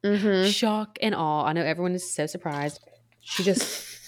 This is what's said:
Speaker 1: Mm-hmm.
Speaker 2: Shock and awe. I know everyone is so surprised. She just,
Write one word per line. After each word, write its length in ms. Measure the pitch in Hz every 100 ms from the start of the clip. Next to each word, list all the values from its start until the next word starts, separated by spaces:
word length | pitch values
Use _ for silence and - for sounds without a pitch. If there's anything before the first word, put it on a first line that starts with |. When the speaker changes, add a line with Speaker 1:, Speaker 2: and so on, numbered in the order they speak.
Speaker 1:
Mm-hmm. 460 | 202 208 208 190 190
Speaker 2:
Shock 500 | 208 220 214 214 -
and 120 | 220
awe. 300 | 190 156 151
I 80 | 139
know 80 | 160
everyone 300 | 160 160 180
is 160 | 180 -
so 140 | - 156
surprised. 540 | 180 165 143 147 - _ _ _ _
She 220 | - -
just, 440 | 185 170 - - - -